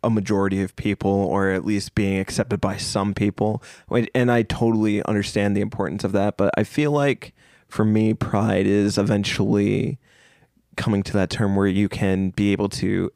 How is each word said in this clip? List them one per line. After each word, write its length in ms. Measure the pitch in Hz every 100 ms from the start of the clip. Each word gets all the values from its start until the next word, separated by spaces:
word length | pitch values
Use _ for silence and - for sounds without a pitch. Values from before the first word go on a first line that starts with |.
a 60 | 123
majority 520 | 110 98 101 98 95
of 140 | 95 -
people, 340 | 104 98 98
or 380 | 98 98 95 98
at 140 | 95 87
least 300 | 101 - -
being 240 | 98 95
accepted 400 | 95 - 117 101
by 160 | 95 95
some 380 | - 104 98
people. 500 | 98 101 - 107 107 - - -
Wait, 220 | 123 113
and 160 | 127 123
I 120 | 120
totally 580 | 110 - 117 110 107 104
understand 520 | - 104 98 104 101 101
the 60 |
importance 420 | 104 - 92 95
of 80 | 95
that, 240 | 98 101 -
but 180 | 98 -
I 80 | 107
feel 260 | - 151
like 420 | 147 143 131 - _ _ _ _
for 160 | - 110
me, 280 | 107 110
pride 540 | 110 - 104 110 95 101
is 300 | 101 101 104
eventually 1000 | 101 101 101 - 101 104 101 101 - - _ _ _ _ _ _ _ -
coming 280 | - 101
to 100 | 98
that 160 | 104 90
term 260 | - 101 98
where 120 | 98
you 200 | 95 101
can 440 | - 101 95 95
be 200 | 90 101
able 160 | 98 101
to 440 | - 95 98 92